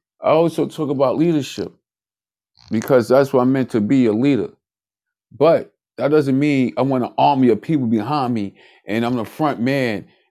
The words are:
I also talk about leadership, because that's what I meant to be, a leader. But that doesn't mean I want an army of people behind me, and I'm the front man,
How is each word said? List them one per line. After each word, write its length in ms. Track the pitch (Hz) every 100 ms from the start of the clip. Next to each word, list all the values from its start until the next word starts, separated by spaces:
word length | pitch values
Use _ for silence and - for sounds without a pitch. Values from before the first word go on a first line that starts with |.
| _ _
I 100 | -
also 380 | 156 165 165 139
talk 220 | - 143
about 280 | 139 131 117
leadership, 540 | 170 151 127 - 87 - _ _ _ _ _ _ _ _ _
because 360 | 110 - 127 113
that's 240 | 127 139
what 100 | 127
I 40 | 127
meant 240 | 135 120
to 100 | 117
be, 260 | 104 135 117
a 40 |
leader. 380 | 107 143 117 - - _ _ _ _ _ _ _
But 400 | 110 160 139 - _ _ -
that 100 | 139
doesn't 320 | 151 135 131
mean 340 | 147 135 123 -
I 60 |
want 220 | 131 131
an 100 | 117 -
army 320 | 143 135 123
of 120 | 107
people 240 | - 151 117
behind 480 | 113 110 151 123
me, 220 | 117 98 - _ _ -
and 180 | 110 120
I'm 120 | 127
the 80 | 104
front 340 | - 151 95
man, 480 | 123 139 120 98 - _ _